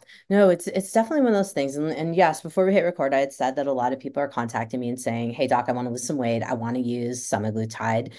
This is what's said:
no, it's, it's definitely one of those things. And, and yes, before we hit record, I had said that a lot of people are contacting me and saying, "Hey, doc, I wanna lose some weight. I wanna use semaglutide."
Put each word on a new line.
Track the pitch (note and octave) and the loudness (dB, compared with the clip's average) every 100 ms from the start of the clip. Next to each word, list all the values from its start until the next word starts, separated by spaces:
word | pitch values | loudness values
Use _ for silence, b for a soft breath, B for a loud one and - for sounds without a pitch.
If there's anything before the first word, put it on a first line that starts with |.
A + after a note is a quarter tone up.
| B B B | B B B
no, | G3 G3 | 6 6
it's, | E3+ - | 6 2
it's | F#3+ F#3+ | -4 0
definitely | A3 A3+ D4+ | 0 2 2
one | B3+ | 4
of | G3+ | 4
those | G3 | 2
things. | - C#3 C#3+ | -2 -2 -2
And, | D#3 | -4
and | C#3 E3 | -2 -2
yes, | E3 F3 - | 4 4 2
before | D#3+ F#3+ F#3 | -4 0 4
we | |
hit | G#3 | 4
record, | F3 F3 C#3 | 2 0 2
I | C3+ | 2
had | C#3 | 0
said | - C3 C3+ | 0 -2 0
that | C#3 | -2
a | |
lot | B2+ B2 | 0 0
of | C3 | -2
people | C#3 C#3 | -6 -4
are | C#3+ | -4
contacting | - A#2 A#2 A#2 B2+ | -2 -4 -4 -4 -4
me | A#2+ | -4
and | A#2+ | -4
saying, | - A#2 A#2 | -4 -2 -4
"Hey, | A#2+ C3 | -2 0
doc, | B2 A#2+ | 0 0
I | |
wanna | B2 B2 | -2 -2
lose | A#2+ - | -6 -4
some | D3 | -2
weight. | A#2 A#2 | 0 0
I | - A#2+ | -2 -4
wanna | A#2 B2 | -4 -4
use | A#2+ A#2+ A#2+ B2 - | -2 -2 -4 -6 -4
semaglutide." | G#2+ G#2+ A2 A2 - A2+ A2+ - | -2 -2 -2 -4 -4 -2 0 -2